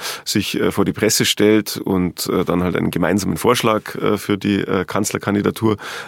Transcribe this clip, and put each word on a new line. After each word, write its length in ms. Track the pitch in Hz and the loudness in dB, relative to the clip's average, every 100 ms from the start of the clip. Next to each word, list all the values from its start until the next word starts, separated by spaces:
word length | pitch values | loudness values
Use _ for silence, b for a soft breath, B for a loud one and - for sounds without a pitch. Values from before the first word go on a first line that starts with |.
| B B - | B B -4
sich, 340 | 107 95 - | -4 -2 0
äh, 140 | - | 0
vor 100 | 98 | 2
die 80 | 92 | 0
Presse 320 | - 107 - | 2 0 2
stellt 540 | 113 - 107 110 104 - | 0 4 4 4 2 -4
und, 500 | - 95 90 - - | -2 0 0 -2 -2
äh, 160 | 92 | 0
dann 200 | 82 87 | 0 0
halt 120 | 90 85 | 0 0
einen 160 | 90 | 0
gemeinsamen 460 | 85 85 101 92 87 | 0 2 2 0 0
Vorschlag, 580 | - 120 117 107 - - | 0 2 2 0 -2 -4
äh, 220 | 104 101 | 0 0
für 200 | - 101 | 0 0
die, 220 | 101 98 | 0 0
äh, 240 | - 95 | 0 -2
Kanzlerkandidatur 960 | 90 101 107 101 - 101 101 - 110 104 B B | 0 -2 -2 -2 -2 0 0 0 0 0 B B